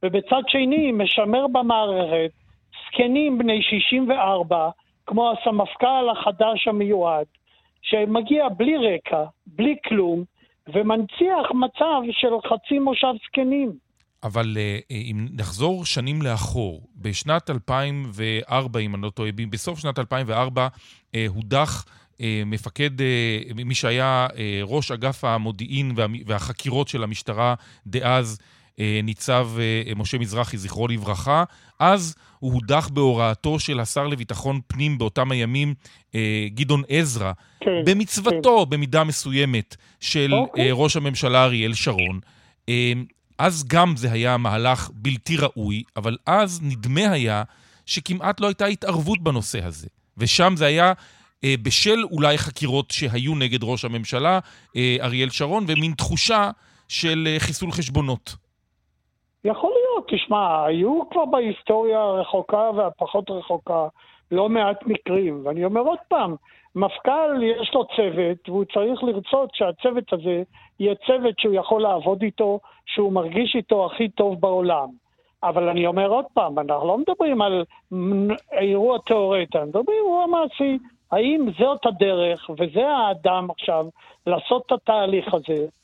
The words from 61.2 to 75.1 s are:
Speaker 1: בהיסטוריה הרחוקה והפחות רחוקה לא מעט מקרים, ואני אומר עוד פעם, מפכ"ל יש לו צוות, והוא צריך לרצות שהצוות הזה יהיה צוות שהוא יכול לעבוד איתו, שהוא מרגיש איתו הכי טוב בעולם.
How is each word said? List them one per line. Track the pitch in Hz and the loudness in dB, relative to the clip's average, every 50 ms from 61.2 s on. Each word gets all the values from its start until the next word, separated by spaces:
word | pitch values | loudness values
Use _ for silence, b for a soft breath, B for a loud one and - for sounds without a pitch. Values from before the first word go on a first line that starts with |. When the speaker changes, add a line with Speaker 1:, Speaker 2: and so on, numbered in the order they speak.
| 320 | 0
Speaker 1:
בהיסטוריה | 262 262 262 240 220 196 - - - 214 220 226 226 220 220 | 2 2 0 0 0 -4 -6 0 0 2 2 2 2 2 2
הרחוקה | 214 202 190 190 185 - - 190 - - - 208 220 226 214 | 2 2 0 0 -2 0 -2 -2 0 2 2 2 2 2 2
והפחות | 202 208 180 165 _ 180 - - 202 196 - | 0 0 0 0 _ -6 -2 -2 -2 -2 -2
רחוקה | 196 185 170 - 175 165 - - 175 165 160 156 - b b b b b b _ | -8 -8 -4 -4 -4 -4 -2 -2 -2 0 0 -2 -6 b b b b b b _
לא | 175 180 196 214 | 0 2 2 4
מעט | 226 233 214 196 202 202 - | 2 2 2 2 0 -2 -2
מקרים, | - 214 - - - 180 190 196 175 151 143 135 | -2 -2 -2 -2 0 0 2 2 0 -2 -4 -4
ואני | 143 151 165 175 | -4 -2 0 -2
אומר | 190 202 226 | 0 0 2
עוד | 240 294 349 339 - _ | 0 0 0 -2 -2 _
פעם, | 392 320 226 180 165 147 b b b b b b b | 0 0 0 0 -4 -8 b b b b b b b
מפכ"ל | 185 196 196 - - - - 262 302 320 302 294 262 233 | 0 0 0 0 -2 0 0 2 2 2 2 2 2 2
יש | 226 226 226 226 - - | 2 0 0 -2 0 0
לו | 277 233 - - | 0 0 0 0
צוות, | - 220 190 160 165 185 170 180 170 _ - | 0 0 2 2 0 0 0 0 -4 _ -4
והוא | 175 196 202 196 - | -2 -2 -2 0 0
צריך | 208 202 226 254 226 - | 0 0 0 0 0 -2
לרצות | 240 220 196 190 - - 269 277 247 - | -2 -2 -2 -2 0 0 0 0 0 0
שהצוות | - 220 180 170 _ - 254 247 247 247 - - | -2 0 0 -2 _ 0 0 0 0 -2 -2 -4
הזה | 175 160 180 175 175 185 _ b b b b b _ | -2 0 0 -2 -2 -2 _ b b b b b _
יהיה | 196 202 202 202 - | 0 0 0 -2 0
צוות | - 262 262 247 240 208 - | 0 0 2 2 0 -2 0
שהוא | - 220 202 | 0 2 2
יכול | 190 175 - 220 214 214 | 2 2 2 2 2 4
לעבוד | 208 196 170 156 185 196 190 202 | 2 0 0 0 0 0 0 0
איתו, | 214 196 - 220 202 202 208 b b b b b | -4 -2 0 0 0 0 -2 b b b b b
שהוא | - - - 208 202 190 | -10 -2 0 0 2 2
מרגיש | 190 175 165 165 190 247 226 - | 0 -2 0 0 -2 0 0 0
איתו | 247 202 _ 226 202 185 | -2 2 _ 2 2 2
הכי | 175 - - 233 220 | 0 0 -2 -2 -2
טוב | - - 214 202 190 180 | 0 2 0 2 2 2
בעולם. | 165 196 185 185 180 180 170 151 139 127 127 120 _ _ | 0 2 2 2 2 2 2 0 0 -4 -8 -16 _ _